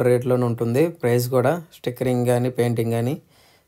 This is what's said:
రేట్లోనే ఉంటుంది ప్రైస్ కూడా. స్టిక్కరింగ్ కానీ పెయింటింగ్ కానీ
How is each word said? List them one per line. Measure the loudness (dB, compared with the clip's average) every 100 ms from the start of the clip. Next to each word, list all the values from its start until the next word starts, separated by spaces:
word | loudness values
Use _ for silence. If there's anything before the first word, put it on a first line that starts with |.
| 2
రేట్లోనే | 2 2 0 0
ఉంటుంది | -2 0 0 0 0
ప్రైస్ | 0 0 0 0
కూడా. | 2 0 -6 -12
స్టిక్కరింగ్ | -8 -4 -2 0 0
కానీ | 0 0 0
పెయింటింగ్ | 0 0 -2 -2
కానీ | -2 -6 -10 _ _ _